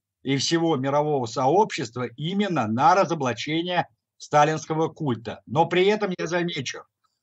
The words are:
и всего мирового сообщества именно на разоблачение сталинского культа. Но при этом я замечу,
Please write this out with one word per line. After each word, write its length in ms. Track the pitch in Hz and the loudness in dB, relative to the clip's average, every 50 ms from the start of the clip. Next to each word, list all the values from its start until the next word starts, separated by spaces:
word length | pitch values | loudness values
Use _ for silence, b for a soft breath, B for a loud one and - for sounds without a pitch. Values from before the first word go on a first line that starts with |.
| _ _ _ _ | _ _ _ _
и 140 | - 131 139 135 | -4 -2 -2 -2
всего 380 | - - 170 165 165 165 160 | 0 0 0 2 2 2 0
мирового 500 | 131 131 139 139 147 147 151 147 135 120 | 0 0 0 0 0 0 0 0 -2 -2
сообщества 800 | 113 - 143 131 135 135 139 147 - - - 127 117 - 123 123 110 - | -4 -2 0 2 2 4 4 2 2 0 -8 -8 -8 -6 -8 -8 -8 -8
именно 500 | - 147 170 196 202 208 190 170 139 113 | -6 -6 -4 -2 0 0 0 0 -2 -2
на 280 | 107 110 123 143 170 185 | -2 0 4 4 6 6
разоблачение 920 | 196 185 151 170 156 135 123 117 - - 143 156 165 175 180 180 175 - - _ _ _ _ _ - | 4 4 0 0 -2 -2 -2 -4 -4 -4 -4 -4 -4 -4 -2 -2 -2 -4 -4 _ _ _ _ _ -20
сталинского 720 | - - 147 147 147 156 156 151 - - 160 156 160 147 | -6 2 4 4 4 4 2 -2 -4 -4 -2 -2 -2 -2
культа. 540 | - - 160 139 117 113 117 104 90 - _ | -4 -4 -2 -2 -2 -4 -6 -10 -12 -12 _
Но 200 | - 110 156 165 | -2 0 0 2
при 200 | 160 175 180 185 | 2 2 2 4
этом 260 | 202 214 208 208 190 180 - | 4 2 2 0 -4 -4 -4
я 80 | 170 | -4
замечу, 580 | 156 175 175 175 175 165 156 123 - - - - _ _ _ _ _ _ _ | -2 -2 -2 -2 -2 -4 -6 -8 -8 -10 -12 -14 _ _ _ _ _ _ _